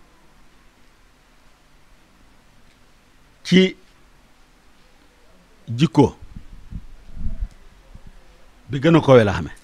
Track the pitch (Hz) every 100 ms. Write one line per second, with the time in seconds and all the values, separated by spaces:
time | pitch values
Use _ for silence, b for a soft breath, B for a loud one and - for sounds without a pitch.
0 | _ _ _ _ - - - _ _ _
1 | _ _ _ _ - _ _ - - -
2 | _ _ - _ _ _ - _ _ _
3 | _ _ _ _ - 180 190 - - _
4 | - _ _ _ _ _ _ - _ _
5 | _ _ - - _ _ - 117 160 -
6 | 127 - - - - - - - - -
7 | - - - - - - - - - -
8 | - - - - - - - 135 139 165
9 | 139 127 104 85 73 -